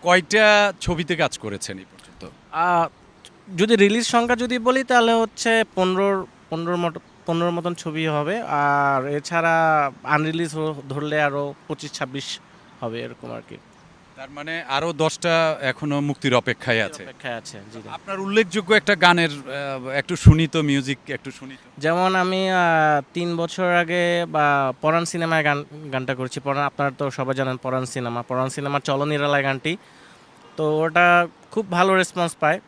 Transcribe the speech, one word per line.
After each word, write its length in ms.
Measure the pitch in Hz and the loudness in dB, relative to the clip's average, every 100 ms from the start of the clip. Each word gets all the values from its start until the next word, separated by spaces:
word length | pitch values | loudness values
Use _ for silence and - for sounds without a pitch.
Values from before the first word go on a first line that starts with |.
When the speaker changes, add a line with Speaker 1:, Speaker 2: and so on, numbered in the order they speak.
Speaker 1:
কয়টা 680 | 170 180 160 208 214 208 202 190 | 4 2 4 4 6 4 2 -2
ছবিতে 360 | - 165 170 165 | -4 -4 -2 -2
কাজ 220 | 147 - | -2 -2
করেছেন 400 | 107 101 - 95 | -10 -8 -10 -12
এই 60 | |
পর্যন্ত? 480 | 95 - - - 82 - - | -16 -20 -20 -20 -20 -20 -10
Speaker 2:
আহ, 360 | 156 175 170 160 - - _ - - - 180 | -2 2 2 0 -4 -20 _ -20 -20 -12 -2
যদি 200 | 214 226 | 2 6
রিলিজ 300 | 202 220 233 | 6 4 2
সংখ্যা 300 | 240 240 240 | 2 2 0
যদি 220 | 247 247 | 0 0
বলি, 260 | 226 262 | 2 0
তাহলে 300 | 254 247 226 | 4 4 6
হচ্ছে 500 | 226 220 - 233 226 220 | 4 0 -2 0 2 0
পনেরোর, 520 | - 185 185 196 196 - - - | 0 0 2 2 0 -4 -16 -10
পনেরোর 260 | 160 170 175 | -6 -2 -2
মতো, 240 | 170 165 _ - - | -2 -4 _ -14 -4
পনেরোর 240 | 165 175 | 0 0
মতন 240 | 170 175 | -2 -4
ছবি 320 | 175 170 156 160 | -6 -8 -4 -2
হবে। 360 | 151 147 214 | -2 -2 -4
আর 640 | - 147 143 143 139 139 135 | -2 0 2 2 2 0 -2
এছাড়া 840 | 147 147 170 165 165 160 156 143 127 | -6 -2 -2 2 2 2 2 0 -4
আনরিলিজ 500 | 127 151 156 160 170 | 0 0 2 -2 -4
হ-, 200 | 156 156 143 135 | -4 -6 -6 -8
ধরলে 340 | 139 151 151 | -6 -2 0
আরও 320 | 147 139 143 139 - | 0 0 -6 -10 -12
পঁচিশ 240 | 151 147 | -10 -10
ছাব্বিশ 480 | - 135 139 - - - - - - | -8 -8 -8 -10 -12 -14 -20 -20 -12
হবে, 220 | 120 117 | -10 -8
এরকম 300 | 120 120 123 | -12 -14 -14
আর 100 | 117 113 | -14 -14
কি। 80 | 107 - - - - - - | -20 -20 -20 -20 -20 -20 -18
Speaker 1:
তার 140 | 135 | -16
মানে 320 | 143 147 165 | -12 -8 -8
আরও 300 | 131 135 165 | -4 -2 -2
দশটা 680 | 156 160 - 175 165 160 156 | 0 0 0 0 2 2 0
এখনো 400 | 135 127 151 143 | -4 -4 -2 -2
মুক্তির 340 | 143 139 135 | -2 -2 2
অপেক্ষায় 500 | 123 120 113 - 113 | 2 2 -6 -2 0
আছে? 180 | 101 - | 0 -6
Speaker 2:
অপেক্ষায় 320 | 90 - 131 | -18 -12 -10
আছে, 260 | 117 - 110 101 | -10 -12 -18 -18
জি, 100 | 113 | -18
জি। 60 | 104 | -16
Speaker 1:
আপনার 320 | 165 - 196 | -16 -10 -8
উল্লেখযোগ্য 540 | 196 208 202 190 175 | 0 0 2 -2 2
একটা 200 | 214 208 | 2 2
গানের, 360 | 196 175 175 165 | 4 6 6 2
আহ, 580 | 147 135 139 139 135 127 | -2 -10 -8 -6 -8 -4
একটু 280 | 139 - 175 | -4 -4 6
শুনি 300 | - 156 160 | 8 8 4
তো, 160 | 165 | 0
মিউজিক 360 | 151 139 131 135 - | 0 0 -2 -8 -8
একটু 220 | 135 - | -10 -10
শুনি 240 | - 135 131 | -16 -18 -20
তো। 60 | - - | -20 -6
Speaker 2:
যেমন 360 | 147 170 185 | -2 2 2
আমি, 360 | 185 180 190 190 | 2 0 0 0
আহ, 60 | 185 175 160 156 147 135 | 2 2 4 4 2 -2
তিন 220 | 170 175 170 | -6 -4 -4
বছর 280 | 170 - | -4 -2
আগে 640 | 185 175 165 175 175 175 165 | 0 2 0 0 0 0 -2
বা 440 | 156 147 143 135 127 | 0 2 2 0 0
পরাণ 240 | 156 165 | 0 0
সিনেমায় 400 | 170 170 165 160 | -2 -4 0 0
গান, 200 | 147 143 147 147 151 | 0 -2 -6 -16 -8
গানটা 220 | 131 127 | -6 -4
করেছি। 260 | 127 127 - | -4 -6 -6
পরাণ, 220 | 143 139 | -4 -2
আপনারা 280 | 143 - 143 127 | -2 -2 -4 -2
তো 120 | 143 | -6
সবাই 240 | 123 131 | -4 -4
জানেন 220 | 135 131 127 | -2 -2 -4
পরাণ 280 | 131 131 | -4 -4
সিনেমা, 380 | 127 135 123 117 | -4 -6 -6 -6
পরাণ 260 | 120 127 131 | -4 -2 -2
সিনেমার 320 | 135 139 143 | -4 -4 -4
চলো 240 | 143 139 | -2 -2
নিরালায় 380 | 147 151 143 143 | 0 -2 0 0
গানটি। 340 | 135 135 156 175 - - - - - - - - | 0 -2 -4 -8 -12 -20 -20 -20 -20 -20 -18 -4
তো 220 | 156 156 | -2 0
ওটা 500 | 160 160 175 175 170 _ - | 2 4 6 6 2 _ -8
খুব 200 | 214 196 | -6 -2
ভালো 260 | 175 190 190 | 2 4 4
রেসপন্স 380 | 180 185 170 | 2 -2 -4
পায় 260 | - 151 180 | 0 0 0